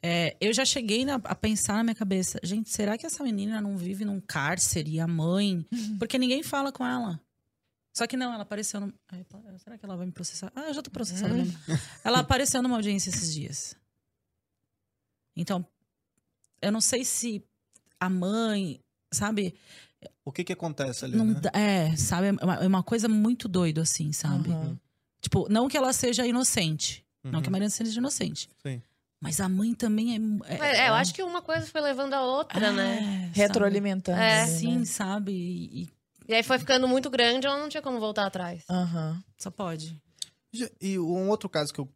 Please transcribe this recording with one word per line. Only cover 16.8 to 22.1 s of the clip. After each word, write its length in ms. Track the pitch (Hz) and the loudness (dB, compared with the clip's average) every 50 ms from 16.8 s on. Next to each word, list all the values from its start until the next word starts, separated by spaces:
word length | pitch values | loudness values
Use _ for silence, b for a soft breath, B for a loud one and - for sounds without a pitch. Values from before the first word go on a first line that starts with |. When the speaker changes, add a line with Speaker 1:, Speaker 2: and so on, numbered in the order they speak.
Speaker 1:
sei 220 | 214 - - 233 262 | 2 2 0 0 -2
se 400 | - - - - 240 220 208 - _ _ _ _ _ _ _ _ _ _ _ | -2 -2 -2 -2 -4 -4 -6 -8 _ _ _ _ _ _ _ _ _ _ _
a 80 | 180 180 | 0 0
mãe, 680 | 185 180 175 185 208 226 226 220 214 202 196 170 131 - _ _ _ _ _ _ | 2 2 0 0 0 0 0 0 0 -2 -2 -4 -6 -10 _ _ _ _ _ _
sabe? 440 | - - 208 208 226 208 202 180 B B B B B B B B B B - - _ _ _ | -4 -2 -2 0 0 -2 -2 -4 B B B B B B B B B B -20 -20 _ _ _
Speaker 3:
O 80 | 143 | -10
que 120 | 139 - 175 | -6 -6 -4
que 100 | - 185 | -4 -4
acontece 500 | 175 - 165 147 - 139 135 120 - - | -6 -4 -8 -4 -4 -4 -4 -4 -6 -6
ali, 120 | 131 123 226 | 0 2 2
Speaker 1:
Não 80 | 220 | 4
Speaker 3:
né? 140 | 220 220 - | 4 2 2
Speaker 1:
dá, 100 | 165 - - 196 | 0 0 2 2
é, 360 | 208 208 196 185 165 156 160 | 2 4 4 4 4 2 2
sabe? 320 | 151 147 - | 2 0 0